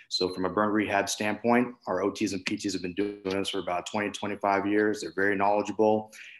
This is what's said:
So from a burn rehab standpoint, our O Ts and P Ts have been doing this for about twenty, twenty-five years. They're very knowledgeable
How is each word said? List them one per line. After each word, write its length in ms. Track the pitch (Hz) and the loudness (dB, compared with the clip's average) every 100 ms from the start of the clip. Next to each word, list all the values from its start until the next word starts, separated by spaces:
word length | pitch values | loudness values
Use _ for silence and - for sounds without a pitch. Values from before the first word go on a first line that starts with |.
| - | -8
So 220 | - 90 | -2 -2
from 160 | - 92 | 0 -2
a 40 | |
burn 200 | 92 107 | 0 2
rehab 400 | 107 98 101 101 | 2 2 2 0
standpoint, 680 | - 107 104 117 120 123 - - | -2 -2 0 2 4 2 -4 -4
our 140 | 110 | 0
O 80 | 98 | 0
Ts 220 | 95 107 | 0 -2
and 140 | 95 - | -2 -4
P 100 | 104 | -4
Ts 160 | 104 | -4
have 80 | 92 | -4
been 120 | 90 | -6
doing 280 | 90 101 101 98 | -4 -4 -4 -4
this 240 | 95 95 | -2 -2
for 100 | 98 | -4
about 260 | 90 90 90 | -4 -4 -4
twenty, 240 | 107 101 | -4 -4
twenty-five 540 | 101 104 101 101 98 98 | -4 -6 -2 2 2 2
years. 360 | 104 107 104 | 2 2 0
They're 120 | 85 | -4
very 220 | - 98 98 | 0 2 4
knowledgeable 760 | 101 104 104 101 110 107 107 - - - | 2 2 0 2 4 4 0 -12 -20 -18